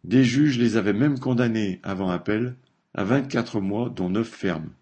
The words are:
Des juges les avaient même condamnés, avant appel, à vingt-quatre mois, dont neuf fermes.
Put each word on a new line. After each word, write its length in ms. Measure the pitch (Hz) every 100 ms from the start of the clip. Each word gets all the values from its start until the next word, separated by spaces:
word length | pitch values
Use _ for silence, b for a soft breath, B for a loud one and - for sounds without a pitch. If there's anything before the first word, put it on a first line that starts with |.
Des 200 | 85 123
juges 340 | 123 127 151 123
les 180 | 120 110
avaient 160 | 98
même 260 | 104 143 135
condamnés, 600 | 131 120 120 110 101 92
avant 260 | - 95 95
appel, 460 | 87 - 107 123 127 _ _ _
à 100 | -
vingt-quatre 560 | 98 139 135 127 113 110
mois, 300 | 98 104 120
dont 200 | 120 90
neuf 180 | 98 113
fermes. 420 | - 98 82 78 -